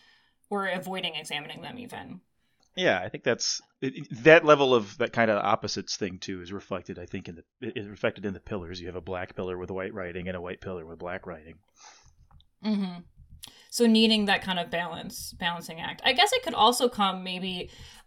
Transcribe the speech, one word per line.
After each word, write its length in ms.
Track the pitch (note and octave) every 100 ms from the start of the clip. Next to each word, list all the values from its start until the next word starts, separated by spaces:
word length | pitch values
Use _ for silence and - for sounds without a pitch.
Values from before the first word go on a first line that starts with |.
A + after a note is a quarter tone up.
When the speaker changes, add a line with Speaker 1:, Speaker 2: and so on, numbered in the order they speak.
| _ _ _ _ -
Speaker 1:
or 160 | G3+ F#3+
avoiding 480 | F3+ F#3 F#3 F3
examining 480 | D#3 D#3 D3 D3+ D3+
them 160 | C#3+ B2
even. 420 | G2+ G2 - F#3 _ _ _ _ _ -
Speaker 2:
Yeah, 240 | F3 F#2+
I 40 | F#2
think 160 | -
that's, 360 | C3 A#2 - - - _
it, 160 | C3+ C3+
it, 100 | D3 A2+
that 200 | C#3 E3
level 280 | D3+ C#3+ C3+
of, 220 | B2 G2+ -
that 140 | A2+
kind 180 | A#2+ A2
of 60 | G2+
opposites 520 | G2+ G#2 G#2 - F#2+ -
thing 220 | G2 F2+
too 220 | - F#2
is 100 | F2
reflected, 460 | G2 - F#2 - F2+
I 80 | F2+
think, 220 | G2 F2+
in 60 | E2
the, 80 | - _
it, 120 | A2 A2+
is 120 | G2+
reflected 360 | G2+ A2+ G#2
in 100 | G2+
the 60 | F#2
pillars. 400 | - G#2 E2 F2+
You 60 | F2
have 80 | F2+
a 40 |
black 340 | F2 F2+ F#2+
pillar 240 | - F#2 F2+
with 120 | F2
white 220 | F#2+ F#2+
writing 340 | G#2+ F2+ F2 F2+
and 80 | F2+
a 40 |
white 200 | F2 -
pillar 260 | G2 F2+ D#2+
with 120 | E2
black 260 | F2 F#2+ F2+
writing. 300 | D#2+ D#2 D#2+ _ _ - - - _ _ - _ _
Speaker 1:
Mm-hmm. 360 | G#3 G3+ F#3 F3 - - - - - - -
So 160 | - A#3
needing 400 | A3 A3+ G#3+ G3+
that 160 | F#3
kind 160 | F#3+ F#3
of 120 | -
balance, 600 | E3+ E3+ E3 - - -
balancing 480 | - F3 F3 E3+ E3
act. 200 | D3 -
I 80 | -
guess 200 | C4 G4+
it 100 | B4+
could 120 | -
also 340 | - G#3+ B3 B3
come 340 | - F#3+ F#3
maybe, 440 | F#3 F3+ F#3 F3+ - - - -